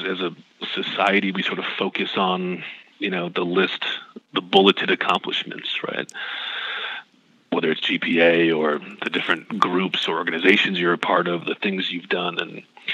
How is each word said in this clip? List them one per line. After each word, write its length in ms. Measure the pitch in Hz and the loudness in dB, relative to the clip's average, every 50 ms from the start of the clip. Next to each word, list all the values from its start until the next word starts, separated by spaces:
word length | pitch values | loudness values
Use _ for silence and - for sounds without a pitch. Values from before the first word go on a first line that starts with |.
| 92 | -4
as 160 | 95 92 90 | -4 -4 -2
a 120 | 92 85 78 - - _ _ _ - - - | -4 -4 -6 -8 -18 _ _ _ -10 -8 -6
society, 580 | 95 92 - - - 95 101 98 101 98 98 | -6 -4 -4 0 2 2 4 4 4 2 2
we 120 | 92 95 87 | -2 -2 -2
sort 160 | - 95 90 | -2 -4 -4
of 60 | 85 - - | -6 -6 -4
focus 340 | - 101 95 - - 98 92 - | -2 -4 -2 -2 -4 -4 -2 0
on, 480 | - 95 92 92 92 92 90 90 82 - - - - - _ _ _ | 0 0 2 0 0 -2 -4 -6 -6 -8 -14 -16 -18 -20 _ _ _
you 100 | 101 101 | -6 -4
know, 200 | 92 90 87 87 | -2 -4 -4 -4
the 140 | 87 92 90 | -4 -2 -2
list, 400 | 87 87 95 92 90 - - - - - - - - - - - _ - | 2 2 2 2 2 -2 -6 -6 -6 -6 -8 -10 -16 -18 -20 -20 _ -4
the 80 | 98 | -4
bulleted 500 | 90 90 98 98 95 98 92 - - 98 | -2 4 4 8 8 8 6 4 0 0
accomplishments, 880 | 92 - - - 90 92 - - - - - - - - - - - - - | 0 0 2 0 0 0 0 -2 -4 -4 -4 -6 -10 -10 -8 -6 -6 -6 -4
right? 280 | - - 69 67 - - - - - - - - - - - - - - - - - - - - _ _ _ _ _ _ _ _ _ | -4 -6 -6 -6 -8 -10 -12 -10 -8 -8 -8 -8 -8 -8 -8 -8 -6 -6 -6 -6 -8 -8 -10 -12 _ _ _ _ _ _ _ _ _
Whether 220 | 85 78 76 80 | -2 0 2 0
it's 100 | 78 - | 0 0
G 160 | - - 90 | 0 -2 -2
P 240 | 82 - 85 85 82 | 0 0 0 4 6
A 300 | 85 85 85 85 85 82 | 6 6 6 6 6 4
or 280 | 80 78 78 76 76 73 - - - - | 4 4 2 0 0 -2 -4 -10 -12 -8
the 80 | - - | -6 -4
different 500 | - 90 82 - 87 82 - - - 98 | -2 -2 0 0 0 -2 -2 -6 0 2
groups 480 | 90 90 90 92 95 90 - - - | 2 2 4 0 0 0 -2 -2 -2
or 100 | - 82 | -2 -2
organizations 600 | 80 87 87 82 82 92 95 101 104 - 104 95 | -2 -2 -2 -2 4 6 6 6 6 4 0 0
you're 160 | 87 87 85 85 | 0 2 2 2
a 40 | |
part 300 | 82 - - 95 87 87 | 0 2 2 2 2 2
of, 180 | 87 87 85 80 | 2 -2 -2 -2
the 100 | 80 82 | -4 -6
things 360 | - - 104 95 92 90 87 | -2 -2 -2 -2 -2 -2 -4
you've 180 | 90 87 85 - | -6 -8 -4 -4
done. 280 | - 90 87 87 87 87 | -4 -2 -2 -4 -4 -6
And 240 | 85 85 - - - _ _ - - - | -8 -8 -12 -16 -18 _ _ -14 -8 -6